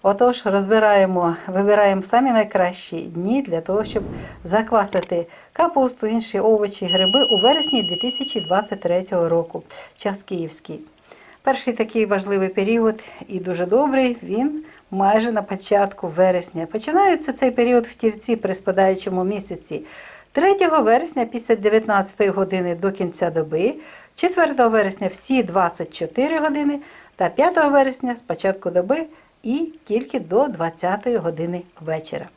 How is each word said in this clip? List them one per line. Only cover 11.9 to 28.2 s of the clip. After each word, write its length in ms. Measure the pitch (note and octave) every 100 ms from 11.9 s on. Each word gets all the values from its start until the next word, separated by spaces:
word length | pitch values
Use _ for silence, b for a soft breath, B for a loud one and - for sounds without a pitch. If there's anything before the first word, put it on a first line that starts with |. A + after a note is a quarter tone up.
| A3+ G#3+
важливий 440 | G3 G3 G3 F#3
період 500 | F#3+ G3 A#3 A3 A3 B B -
і 120 | F#3
дуже 260 | F3+ F3 F3+
добрий, 520 | A3+ C#4+ C4+ B3+ A#3+
він 400 | F3 G#3 C#4 D4+ B B _
майже 400 | F#3+ G3 A3 A#3
на 100 | A3
початку 680 | G3+ F#3+ - G3+ G3 - F3
вересня. 580 | D#3+ F#3 F3+ F3 E3 E3
Починається 680 | A3 D4 E4+ G4 E4+ -
цей 180 | B3 B3+
період 360 | B3 A#3+ B3 A#3
в 60 |
Тільці 420 | - A3+ G#3+ - A3
при 200 | F#3 F#3+
спадаючому 680 | - F#3 F#3+ F#3+ G3+ F#3
місяці. 580 | F#3 G#3 G3 F3 - D3+ D#3 B B B B
Третього 500 | - F#4 G4 F4 D#4
вересня 440 | A3 A#3+ E4 C4+ A3+
після 300 | A#3+ A3+ A3
дев'ятнадцятої 760 | G#3 A3 A3 G3+ G3 - G3+
години 460 | F#3+ F#3+ F#3 F3 E3+
до 160 | F#3+
кінця 380 | F#3+ F3 - E3+
доби, 460 | D#3+ D3+ D#3 G#3 D4 B B B -
четвертого 540 | F4 F4+ D#4+ C4 A#3
вересня 380 | A3 G3 G3 F#3+
всі 360 | - - C4
двадцять 500 | F#3+ F3+ F3 - F3
чотири 460 | - E3 - C#4+ D#4+
години 400 | D4+ C#4+ C#4+ C#4+ B B B -
та 140 | F3
п'ятого 400 | - D#4+ F4+ D4
вересня 460 | C#4 C4+ B3+ B3
з 60 | A#3